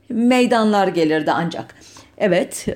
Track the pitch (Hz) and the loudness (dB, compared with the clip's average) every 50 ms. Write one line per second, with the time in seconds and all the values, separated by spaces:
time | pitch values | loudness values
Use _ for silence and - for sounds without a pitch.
0 | _ - 247 220 233 240 254 254 247 220 247 226 220 214 208 202 190 185 165 170 | _ -8 -4 0 2 2 4 4 2 2 2 2 2 2 2 2 2 0 0 0
1 | 165 156 156 156 151 165 135 131 170 165 - - - - - - - - - - | 0 0 0 0 0 0 -2 -2 -2 -4 -6 -8 -12 -14 -18 -20 -20 -20 -20 -20
2 | - - _ - - 202 180 180 - - - - - 214 - | -20 -20 _ -4 -2 0 0 0 -2 -2 -6 -10 -8 -8 -4